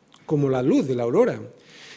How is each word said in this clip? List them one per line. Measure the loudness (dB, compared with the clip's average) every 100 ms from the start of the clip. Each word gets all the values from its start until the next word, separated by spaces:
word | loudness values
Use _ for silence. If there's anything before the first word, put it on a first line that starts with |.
| _ -20 -4
como | 0 2
la | 2
luz | 2 2 0
de |
la | -2
aurora, | 0 2 2 0 -10 -18 -20 -20 -20